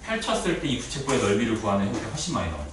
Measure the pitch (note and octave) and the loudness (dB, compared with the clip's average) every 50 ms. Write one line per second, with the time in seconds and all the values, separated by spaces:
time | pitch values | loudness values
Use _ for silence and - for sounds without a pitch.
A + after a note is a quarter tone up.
0 | - - A3 A3 - - A3 - - F3+ E3 - - C#3+ B2 - - - - C#3+ | -4 -2 -4 -2 0 0 0 2 2 2 0 0 0 -2 -2 -2 -4 -6 -6 -4
1 | C3 - C3+ A2+ G#2 G2+ G2+ G#2+ A#2+ A2+ G#2+ - - G#2 G2 G2 G2 G2+ B2 G#2+ | 0 2 2 2 4 4 4 4 4 2 0 0 2 2 2 4 2 2 0 -2
2 | - - - - - F3+ D3 G#2 F2+ E2 D#2 D2 D2 - | -4 -4 -4 -4 -4 -2 -2 -2 -2 -2 -4 -4 -8 -10